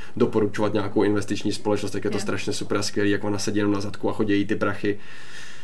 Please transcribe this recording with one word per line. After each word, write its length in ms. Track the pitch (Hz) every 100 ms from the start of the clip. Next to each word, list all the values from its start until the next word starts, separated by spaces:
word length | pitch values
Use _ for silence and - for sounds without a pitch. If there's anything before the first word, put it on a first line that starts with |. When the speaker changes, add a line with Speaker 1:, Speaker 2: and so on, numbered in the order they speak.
| - -
Speaker 1:
doporučovat 560 | 117 110 104 101 104
nějakou 300 | 104 101 101
investiční 500 | 104 104 98 101 107
společnost, 380 | 98 107 104 101
tak 120 | 98
je 60 | 101
to 60 | 104
Speaker 2:
Jo. 40 |
Speaker 1:
strašně 320 | 104 101 -
super 240 | 98 95 101
a 40 |
skvělý, 280 | 101 107 101
jak 140 | 101
ona 140 | 104 101
sedí 200 | - 104
jenom 140 | 104
na 80 | 101
zadku 300 | 104 - 107
a 20 |
chodí 260 | 101 107 101
jí 60 | 98
ty 100 | 98
prachy. 420 | 104 98 104 - - - - - - -